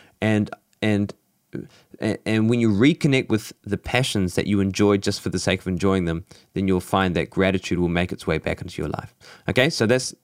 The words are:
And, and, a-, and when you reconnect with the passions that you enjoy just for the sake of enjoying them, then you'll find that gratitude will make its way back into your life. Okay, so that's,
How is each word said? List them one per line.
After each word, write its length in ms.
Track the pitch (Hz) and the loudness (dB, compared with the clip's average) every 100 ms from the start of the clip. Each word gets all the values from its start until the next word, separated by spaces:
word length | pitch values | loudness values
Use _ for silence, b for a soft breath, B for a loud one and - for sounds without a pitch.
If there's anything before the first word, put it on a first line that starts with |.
| B _ | B _
And, 300 | 107 107 104 - _ _ | 0 0 0 -6 _ _
and, 320 | 110 101 101 - _ _ _ - - b b - | -2 0 -2 -6 _ _ _ -14 -14 b b -8
a-, 180 | 110 - - | -4 -4 -2
and 240 | 110 110 | 0 2
when 100 | 120 | 2
you 100 | 113 | 2
reconnect 580 | 98 131 170 156 131 - | 4 4 4 2 2 2
with 240 | 107 - - | -2 -4 -16
the 160 | - 98 | -8 -8
passions 560 | - 120 131 107 92 | -2 -2 0 0 -2
that 120 | - 85 | -2 0
you 140 | 101 | 0
enjoy 380 | 98 95 101 101 | 0 2 4 4
just 220 | 101 98 | 0 -4
for 80 | - | -4
the 100 | 90 | -4
sake 220 | - 95 | -2 -2
of 60 | - | -2
enjoying 380 | 87 98 95 | -2 0 2
them, 200 | 85 82 b b b | 0 -4 b b b
then 140 | - 98 | -4 0
you'll 120 | 92 | 0
find 340 | - 98 92 | 0 0 2
that 160 | 85 80 | 0 -2
gratitude 480 | - 95 95 - 87 | 0 2 0 -2 0
will 100 | 87 | 0
make 240 | 85 90 | 0 -2
its 140 | - - | -4 -4
way 120 | 80 | -4
back 220 | 80 80 | -4 -8
into 220 | - - | -8 -8
your 80 | 76 | -6
life. 240 | - - _ B B - | -6 -10 _ B B -4
Okay, 220 | 127 139 | 0 2
so 160 | - 110 | 2 2
that's, 280 | 127 127 - | 2 0 -8